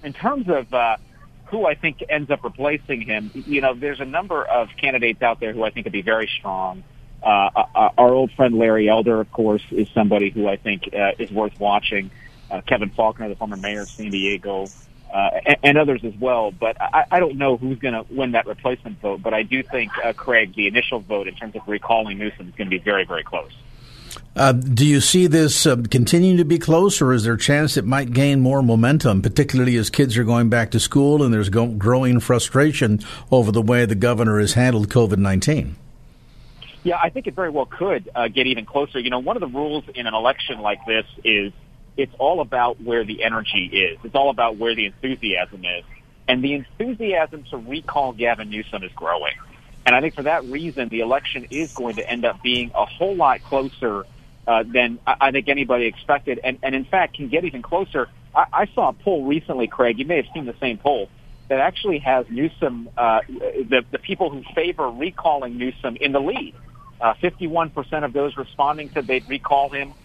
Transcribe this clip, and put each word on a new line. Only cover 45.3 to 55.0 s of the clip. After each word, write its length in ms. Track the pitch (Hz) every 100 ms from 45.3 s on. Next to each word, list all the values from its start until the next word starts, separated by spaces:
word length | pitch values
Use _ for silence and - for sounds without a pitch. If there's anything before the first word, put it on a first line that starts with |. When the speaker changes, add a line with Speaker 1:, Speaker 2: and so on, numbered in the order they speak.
| 90 90 101
Speaker 1:
is. 220 | 90 87 - - - - -
And 160 | 127
the 100 | 135 143
enthusiasm 880 | 127 - 233 226 220 185 156 156 131
to 60 | 135
recall 540 | 113 147 160 147 135
Gavin 380 | 113 117 113 107
Newsom 340 | 107 110 107
is 80 | 92
growing. 420 | - 80 85 73 - - - - - -
And 100 | 123
I 60 |
think 140 | 156 147
for 80 |
that 200 | 139 160 127
reason, 440 | 139 165 135 120
the 100 | 110
election 480 | 113 135 - 139 113
is 200 | 131 160
going 220 | - 120 107
to 140 | -
end 160 | 120 117
up 160 | -
being 300 | 123 123 120 -
a 100 | 104
whole 300 | - 185 190
lot 260 | 151 123
closer, 640 | - 139 135 - 123 101 95 - - - -
uh, 180 | 113
than 360 | 113 123 120 120